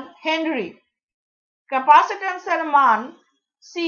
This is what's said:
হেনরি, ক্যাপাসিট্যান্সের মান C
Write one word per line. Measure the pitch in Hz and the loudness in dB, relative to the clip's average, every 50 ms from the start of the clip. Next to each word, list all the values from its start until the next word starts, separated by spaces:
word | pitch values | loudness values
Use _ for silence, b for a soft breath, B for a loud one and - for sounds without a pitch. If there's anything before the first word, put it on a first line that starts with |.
| 277 - - _ - | -2 -10 -16 _ -6
হেনরি, | 311 320 320 320 311 311 254 202 165 - _ _ _ _ _ _ _ _ _ _ _ _ _ _ _ _ _ _ - | -4 -4 -4 -2 -4 -4 -4 -6 -8 -10 _ _ _ _ _ _ _ _ _ _ _ _ _ _ _ _ _ _ -6
ক্যাপাসিট্যান্সের | - 262 262 269 294 311 392 403 427 392 392 381 359 359 359 381 349 320 330 311 294 | -6 -2 4 6 6 6 6 2 -2 -6 -6 -6 -8 -6 -6 -4 -4 -4 -2 0 2
মান | 285 269 247 220 208 233 269 330 _ _ _ _ _ _ _ _ _ _ - | 2 4 4 2 0 -2 -8 -14 _ _ _ _ _ _ _ _ _ _ -14
C | - 349 339 | -8 -6 -4